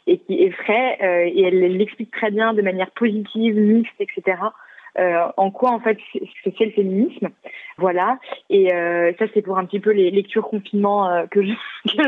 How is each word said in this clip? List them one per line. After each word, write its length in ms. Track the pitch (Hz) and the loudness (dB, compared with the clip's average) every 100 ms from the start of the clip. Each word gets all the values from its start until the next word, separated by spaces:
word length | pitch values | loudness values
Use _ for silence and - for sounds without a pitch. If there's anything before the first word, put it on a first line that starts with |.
| - | -2
et 100 | 180 | -2
qui 240 | - 196 | 0 2
effraie. 560 | 185 - - 220 254 - | 2 0 -2 0 0 -2
Euh, 300 | 185 175 175 | 0 2 0
et 80 | 185 | 2
elle, 200 | 185 185 | 2 4
elle 140 | 180 185 | 2 0
l'explique 340 | 208 - 214 | -2 -6 -12
très 200 | - 214 | -6 -4
bien 220 | 202 226 | 0 0
de 80 | 214 | 0
manière 300 | 196 185 185 | 0 -2 -4
positive, 640 | - 233 214 202 220 226 214 | -2 -2 -2 -6 -2 0 4
mixte, 380 | 208 226 226 - | 4 4 2 -6
et 80 | 202 | -8
cetera. 400 | - 190 180 214 - - - - - | -4 -4 -2 -4 -8 -20 -20 -10 -2
Euh, 260 | 180 170 165 - | 0 2 0 0
en 120 | 196 | -2
quoi, 220 | 196 247 | 0 0
en 80 | 233 | 0
fait, 180 | 233 214 - | 0 -2 -4
c'est, 80 | - | -10
ce 300 | 190 - 196 | -10 -8 -6
que 60 | - | -2
c'est 100 | 220 | -2
le 60 | |
féminisme. 580 | 214 190 190 294 - 190 - - - - - | 0 0 2 0 -2 -8 -8 -20 -18 -16 -2
Voilà. 400 | 180 175 202 269 - - - | 0 0 0 -2 -8 -14 0
Et, 200 | 202 185 | 2 4
euh, 400 | 175 170 170 170 180 | 2 0 2 0 0
ça, 80 | 220 | -2
c'est 80 | 208 | -2
pour 160 | 185 185 | -2 -2
un 80 | 180 | -2
petit 140 | 202 | -2
peu 120 | 208 | 0
les 200 | 208 180 | 2 4
lectures 360 | 196 196 226 - | 2 0 -2 -2
confinement, 600 | 214 - 202 202 202 185 | -6 -4 0 0 2 0
euh, 160 | 175 170 | 0 0
que 120 | 202 | 0
je, 80 | 196 | 0
<laughs> 460 | 233 - - - | -2 -8 -8 -6
que 60 | - | 0